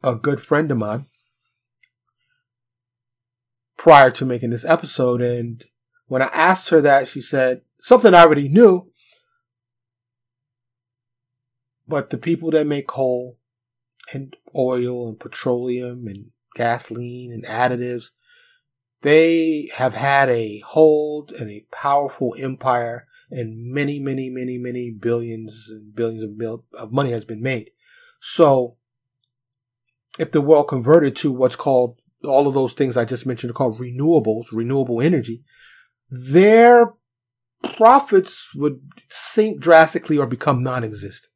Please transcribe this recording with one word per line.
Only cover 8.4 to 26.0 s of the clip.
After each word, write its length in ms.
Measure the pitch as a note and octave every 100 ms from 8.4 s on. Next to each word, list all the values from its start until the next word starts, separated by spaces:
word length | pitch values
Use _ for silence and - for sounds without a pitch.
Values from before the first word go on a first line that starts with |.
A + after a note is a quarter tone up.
| C#3+
knew, 420 | E3+ A#3 F3+ - _ _ _ _ _ _ _ _ _ _ _ _ _ _ _ _ _ _ _ _ _ _ _ _ _ _ _ _ _ _
but 220 | D3 -
the 80 | B2+
people 340 | E3 E3 D#3+
that 160 | D#3 D3
make 200 | C#3+ C#3
coal 520 | C3+ C3 B2 B2+ _ _ _ _ _ _ _ -
and 220 | C3+ C3+ - _ -
oil 520 | B2+ B2+ A#2+ B2 A#2+
and 120 | A2
petroleum 880 | - - - B2 B2 B2 B2 B2 A#2
and 240 | G2 G#2+ _ _ -
gasoline 760 | A#2 A#2+ - A#2 B2 B2 B2
and 140 | A#2 -
additives, 640 | A2+ B2 B2 B2 B2 - _ _ _ _ _ _ _ _ _
they 680 | C#3+ D3+ E3 E3 D#3+ D3+ C#3+ -
have 180 | C3
had 360 | G#2+ C#3 C#3 C#3
a 300 | A#2+ A2 G#2 -
hold 640 | D#3 D#3 D3+ D3+ D3+ D3
and 180 | - A2
a 160 | G#2 _
powerful 640 | - C#3+ C#3+ C#3+ - B2 -
empire, 680 | C3 C3 C3 B2 A#2 A#2+ _ _ _
and 400 | C3 A2+ A2+ A#2+
many, 260 | C3+ C#3+ D3
many, 320 | C#3 C3+ C3
many, 280 | B2+ B2+ B2
many 340 | B2 B2 A#2+
billions 760 | A2 A#2 A#2 A#2 A2+ A2 A2 A2
and 260 | A2 G#2+
billions 260 | G#2+